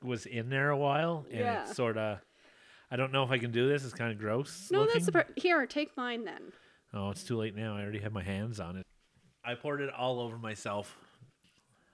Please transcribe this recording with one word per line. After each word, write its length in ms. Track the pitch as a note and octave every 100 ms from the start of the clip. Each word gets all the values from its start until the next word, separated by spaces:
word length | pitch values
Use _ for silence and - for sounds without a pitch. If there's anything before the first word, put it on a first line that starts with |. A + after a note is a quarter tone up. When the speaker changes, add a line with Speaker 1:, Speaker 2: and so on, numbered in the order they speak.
Speaker 1:
was 240 | B2 A#2+ -
in 240 | A#2+ A#2
there 200 | C3+ C#3+
a 80 | C#3
while, 480 | C#3+ C#3+ E3 E3 C#3
and 100 | -
Speaker 2:
Yeah. 280 | A#3+ A3 G#2+
Speaker 1:
it 60 | -
sorta, 460 | A#2+ A2 G#2+ G2 - _ - - - - -
I 60 | B2
don't 160 | C3
know 120 | C3+
if 60 | B2+
I 60 | C3
can 120 | A#2+
do 160 | A#2 C3
this. 160 | C#3+
It's 100 | C3
kinda 220 | - A#2 G#2
gross 560 | G#2+ A#2 C#3+ - -
Speaker 2:
No, 80 | F#4+
Speaker 1:
looking. 120 | A4
Speaker 2:
that's 120 | A#4 -
the 40 |
part. 220 | E4+ - -
Here, 300 | F4+ E4 B3
take 280 | D4 D4 -
mine 260 | B3 A#3
then. 300 | G3+ - - - - _ _
Speaker 1:
Oh, 160 | G#2 G2
it's 120 | G2
too 120 | - A#2
late 180 | A2 G2+
now. 200 | A2 G#2
I 60 |
already 160 | G#2 G#2
have 140 | G#2
my 80 | G#2+
hands 360 | F#2 G2 A2 G#2
on 180 | E2+ F#2
it. 80 | F#2 _ _ _ _ _
I 120 | A#2+ A#2+
poured 260 | D3 C#3+
it 80 | C#3
all 260 | B2+ B2+ B2
over 160 | A#2+ A#2
myself. 600 | A2 G#2+ G#2+ G2+ G#2 - - _ - _ _ _ _ _ _